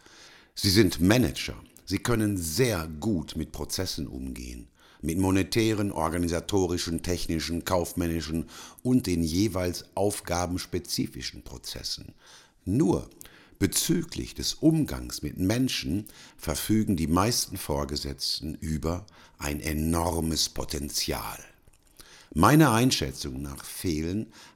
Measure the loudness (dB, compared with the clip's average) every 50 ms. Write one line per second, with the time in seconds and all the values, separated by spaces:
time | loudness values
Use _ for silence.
0 | -20 -20 -20 -20 -20 -20 -20 -20 -20 _ _ -2 2 6 6 8 6 6 4 4
1 | 6 6 6 6 4 2 0 -4 -6 -8 -8 -12 -16 -20 -20 -16 -6 -4 -4 -2
2 | 0 0 0 2 2 0 0 -2 -4 -2 0 2 2 2 2 0 -2 -4 -6 -4
3 | -2 0 0 0 -2 -4 -6 -6 -6 -6 -6 -8 -8 -6 -4 -4 -4 -4 -6 -6
4 | -8 -8 -8 -8 -8 -8 -8 -10 -10 -12 -12 -14 -16 -18 _ _ -20 -20 -14 -6
5 | -4 -2 0 2 2 4 4 4 2 2 2 2 2 4 2 2 0 -2 0 -2
6 | -2 0 0 0 0 0 0 -2 -2 0 2 2 2 2 0 -2 -2 -2 -4 -2
7 | -2 -2 -2 -2 -2 -2 -2 -2 -2 -4 -4 -4 -2 0 0 0 0 -2 -2 -2
8 | -2 0 -2 -2 -4 -4 -4 -4 -6 -6 -12 -18 -18 -18 -14 -6 0 2 2 2
9 | 2 2 0 0 0 2 2 2 2 2 0 0 -2 -2 -4 -6 -10 -8 -2 0
10 | 0 0 0 -2 -4 -2 -2 -2 0 -2 -2 -4 -4 -4 -6 -6 -4 -4 -4 -4
11 | -4 -4 -8 -10 -10 -10 -10 -12 -14 -16 -16 -14 -12 -12 -12 -10 -10 -10 -10 -10
12 | -12 -16 -20 _ -20 -20 -20 -20 -20 _ _ _ -4 0 2 4 4 4 2 0
13 | -2 -6 -14 -20 -20 -20 -20 -20 -20 -20 -2 0 0 2 2 0 0 2 0 0
14 | -2 -4 -6 -8 -8 -8 -8 -6 -6 -6 -2 2 4 4 4 4 2 0 -4 -6
15 | -8 -8 -8 -8 -8 -6 -4 -2 0 0 2 2 0 0 -2 -4 -2 -2 -2 -2
16 | -4 -8 -14 -20 -20 -20 -20 -8 -6 -4 -4 -2 0 2 2 2 4 2 2 2
17 | 2 2 4 4 4 2 2 0 -2 -4 -6 -8 -6 -4 -4 -2 -2 -4 -6 -6
18 | -6 -8 -8 -6 -4 -4 -4 -4 -6 -8 -8 -6 -4 -4 -2 -2 -2 -2 -4 -4
19 | -8 -14 -20 -20 -20 -20 _ -8 -6 -6 -6 -4 -4 -2 -2 0 2 2 2 2
20 | 2 0 0 0 0 0 0 0 -2 -2 -2 -6 -6 -4 -6 -6 -6 -4 -4 -4
21 | -2 -2 -4 -4 -6 -8 -10 -12 -16 -20 -20 _ _ -20 -20 _ _ _ _ -20
22 | -20 -20 -20 -20 -18 -4 2 6 8 8 10 10 8 8 8 6 4 4 4 2
23 | -2 -4 -4 -6 -8 -8 -8 -8 -8 -8 -10 -12 -14 -14 -10 -6 -4 -2 -2 0
24 | -2 -2 -2 -4 -6 -8 -12 -20 -20 -20 -14